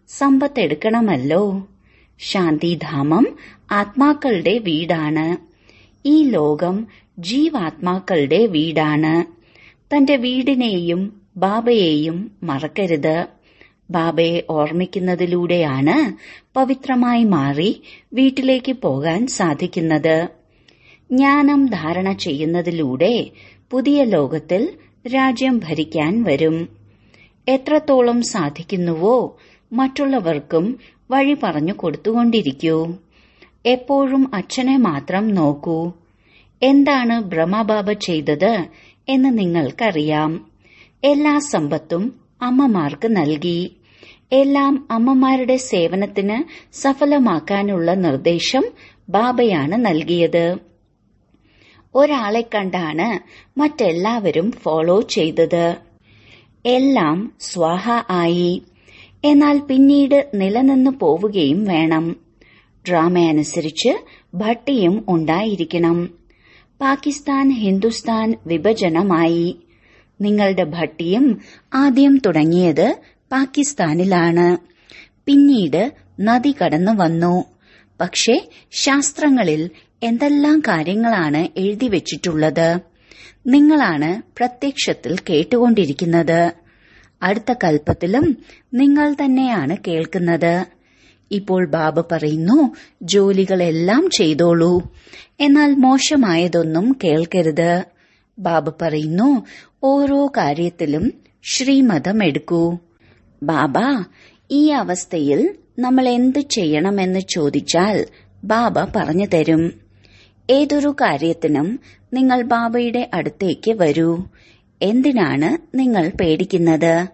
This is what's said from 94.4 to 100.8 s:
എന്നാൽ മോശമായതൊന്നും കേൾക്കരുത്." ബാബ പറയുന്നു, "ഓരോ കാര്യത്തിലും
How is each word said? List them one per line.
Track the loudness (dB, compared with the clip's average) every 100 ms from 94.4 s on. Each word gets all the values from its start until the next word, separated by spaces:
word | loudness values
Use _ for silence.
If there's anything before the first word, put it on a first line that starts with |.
| 4 4 4 2 -2 -12 -20 -20 -20 -2
എന്നാൽ | 2 4 4 4
മോശമായതൊന്നും | 4 4 2 2 2 2 2 0 0 0 0 0
കേൾക്കരുത്." | 0 0 0 0 0 0 0 0 -4 _ _ _ _ -8
ബാബ | -2 -2 -2
പറയുന്നു, | -4 -4 -4 -2 0 2 0 -2 -16 -20 _
"ഓരോ | 0 2 2 0 0
കാര്യത്തിലും | 0 -2 -2 -4 -4